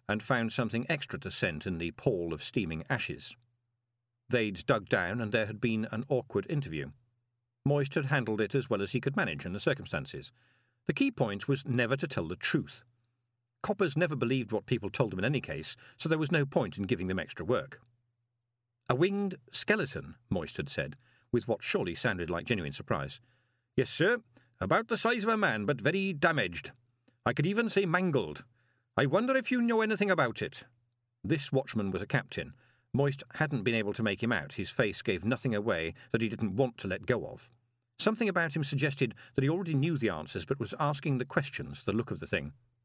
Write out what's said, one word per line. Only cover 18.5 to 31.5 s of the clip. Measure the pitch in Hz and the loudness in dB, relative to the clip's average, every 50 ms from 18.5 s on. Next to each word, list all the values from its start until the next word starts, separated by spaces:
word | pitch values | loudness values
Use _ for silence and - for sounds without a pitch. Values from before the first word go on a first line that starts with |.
| _ _ _ _ _ _ _ - | _ _ _ _ _ _ _ 0
"A | 123 | 2
winged | 127 170 202 196 202 202 196 - - _ - | 2 4 2 2 0 -2 -2 -4 -6 _ -6
skeleton," | - - - - 208 220 151 139 - 78 69 - - _ _ - | -6 -4 2 2 2 2 2 -2 -4 -8 -10 -10 -16 _ _ -2
Moist | 101 90 78 - - | -2 -2 -2 -4 -4
had | - 78 | -6 -6
said, | 69 - - 69 69 - - _ _ _ _ _ - | -4 -2 -4 -4 -4 -6 -14 _ _ _ _ _ -2
with | - 120 - | -2 0 0
what | 120 110 - - | 0 -2 -2 -2
surely | - - 190 110 90 82 | -2 -2 -2 -2 -2 -4
sounded | - - 120 98 87 87 78 | -2 -2 -2 0 0 -2 -2
like | 87 85 - | -2 -4 0
genuine | - 120 98 82 71 69 | -2 -2 -2 -2 -4 -6
surprise. | - - - 107 76 69 69 - - _ _ _ _ _ _ _ _ _ _ - | -8 -4 -2 -2 -2 -2 -6 -8 -14 _ _ _ _ _ _ _ _ _ _ 0
"Yes, | - 131 - | 0 0 0
sir. | - - 160 202 240 233 - _ _ - _ _ _ - | 2 2 2 2 2 0 -4 _ _ -20 _ _ _ -6
About | 92 95 160 202 226 - | 0 2 2 2 2 0
the | 226 | -2
size | 202 - 226 247 233 196 | 0 2 2 2 2 2
of | 226 | 2
a | 226 | 2
man, | 220 208 160 110 107 104 | 4 4 2 2 2 0
but | 101 147 139 | 0 0 2
very | 98 147 175 196 190 196 | 2 0 2 2 0 -2
damaged. | 180 143 170 170 160 139 104 90 87 - - - - _ _ _ _ _ _ _ _ _ - | -2 2 2 2 4 2 0 -2 -2 -6 -10 -12 -16 _ _ _ _ _ _ _ _ _ -2
I | 120 | 0
could | 120 - 147 | 2 2 2
even | 180 202 226 233 220 | 2 2 2 0 2
say | - 202 202 | 2 2 2
mangled. | 170 165 180 185 180 139 127 92 76 76 - - _ _ _ _ _ _ _ _ _ - | 4 2 2 2 4 2 2 0 0 -6 -10 -14 _ _ _ _ _ _ _ _ _ 2
I | - 139 | 2 2
wonder | 143 151 202 233 254 262 | 4 4 2 4 4 2
if | 262 - - | 2 2 2
you | 254 247 | 2 2
know | 233 233 233 220 | 4 4 4 4
anything | 220 214 220 - 208 196 | 4 2 2 2 2 2
about | 185 160 135 117 113 - | 4 4 4 2 0 -2
it." | 104 73 - - - - _ _ _ _ _ _ _ _ _ _ - | -4 -4 -6 -8 -14 -14 _ _ _ _ _ _ _ _ _ _ -2
This | 98 160 147 - - | 0 0 0 0 2